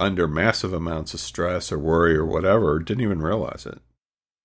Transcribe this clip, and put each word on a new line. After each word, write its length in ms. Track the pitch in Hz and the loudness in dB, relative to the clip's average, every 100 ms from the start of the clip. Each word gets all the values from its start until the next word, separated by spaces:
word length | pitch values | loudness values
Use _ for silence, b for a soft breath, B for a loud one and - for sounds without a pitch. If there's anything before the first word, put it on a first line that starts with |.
under 260 | 98 90 82 | 0 2 0
massive 460 | 76 110 - 95 | 2 2 2 -2
amounts 420 | 90 85 80 78 | -4 -4 -4 -6
of 60 | - | -10
stress 500 | - - 87 90 - | -8 -4 -2 -2 -4
or 80 | 78 | -4
worry 380 | 78 82 85 78 | 2 4 6 4
or 100 | 80 | 2
whatever, 540 | 82 92 110 87 78 | 0 2 4 4 0
didn't 240 | 82 110 | -2 -2
even 180 | 110 87 | -2 -2
realize 420 | 78 107 64 - | -2 -2 -4 -8
it 140 | - - - _ _ _ _ _ | -12 -16 -18 _ _ _ _ _